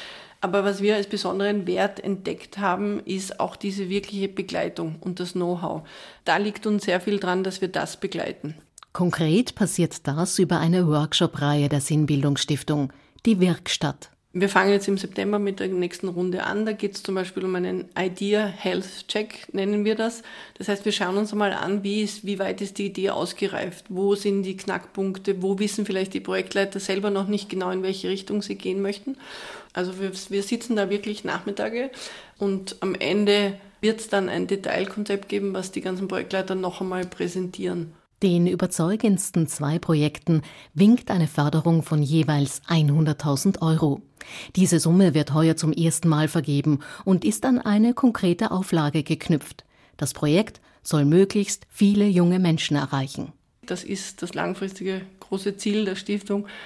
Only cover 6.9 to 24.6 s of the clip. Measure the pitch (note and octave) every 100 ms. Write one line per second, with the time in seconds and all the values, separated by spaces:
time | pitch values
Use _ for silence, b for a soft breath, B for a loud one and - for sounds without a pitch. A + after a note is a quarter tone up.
6.9 | F3+ F3+ G3+ F#3 F#3 F#3+ F#3 F#3 - D3
7.9 | - G3 E3+ - - D3 D#3 _ - -
8.9 | - F3+ - D#3+ F3 B3 - F#3+ - D#3+
9.9 | - - C#3+ F#3 - F3+ E3+ E3 F3+ E3+
10.9 | D3 D3 - E3 - C#3+ D3 C#3+ C#3+ C#3
11.9 | D3+ D3 C#3+ C#3+ C#3 - D3 - D3+ C3+
12.9 | B B B - G3+ F3+ E3 - - D3+
13.9 | - - _ _ F3+ G3 G3 F#3+ G3+ G3
14.9 | G3 G3 - G3 G#3 G3+ G3 F#3+ F#3 F3
15.9 | - F#3+ F3 F3+ F3+ - G3+ A3 G#3 G3+
16.9 | G3 - F#3+ F#3 F#3+ F#3 F#3 F3+ F#3 -
17.9 | - F#3 F3+ G3+ G#3 G#3 F3 F#3+ F3+ F#3+
18.9 | - - G#3 G#3+ - - F#3+ G3 G#3 G#3
19.9 | A3 A3+ A#3 B B B - F#3+ G3+ G#3
20.9 | G3+ F#3 G3 G#3 G#3 G3+ - F3 G3+ G3
21.9 | G#3 G#3 - F#3+ G3 F#3+ F#3+ G3 - G3+
22.9 | F#3+ F#3+ - F3 - G3 F3+ F#3 F3 -
23.9 | F#3 G3 G3+ G#3 G3 F#3+ F#3+